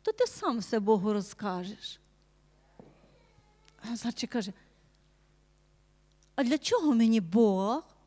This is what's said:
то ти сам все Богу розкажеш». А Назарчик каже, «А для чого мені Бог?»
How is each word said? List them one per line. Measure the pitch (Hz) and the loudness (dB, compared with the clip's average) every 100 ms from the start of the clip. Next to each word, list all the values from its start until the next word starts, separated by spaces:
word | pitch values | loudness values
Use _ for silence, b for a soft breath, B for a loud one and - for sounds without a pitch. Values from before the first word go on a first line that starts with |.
то | - | -6
ти | 440 480 | -2 -2
сам | - 403 233 | -2 -4 -4
все | 190 220 | -2 -2
Богу | 202 214 208 | 2 2 2
розкажеш». | 208 196 - 202 180 180 208 - - _ _ _ _ _ _ _ - - b b b b b _ _ _ _ | -2 -4 -8 -6 -6 -8 -12 -16 -18 _ _ _ _ _ _ _ -20 -20 b b b b b _ _ _ _
А | 214 | -10
Назарчик | 233 233 - - | -6 -6 -6 -4
каже, | 247 202 - b b b _ _ _ _ _ _ _ _ _ _ _ _ _ _ - | -4 -6 -10 b b b _ _ _ _ _ _ _ _ _ _ _ _ _ _ -2
«А | |
для | 240 302 | 0 0
чого | - 466 311 | 2 2 4
мені | 226 226 226 | 4 4 4
Бог?» | 165 202 220 190 196 277 - _ | 2 4 4 4 0 -4 -6 _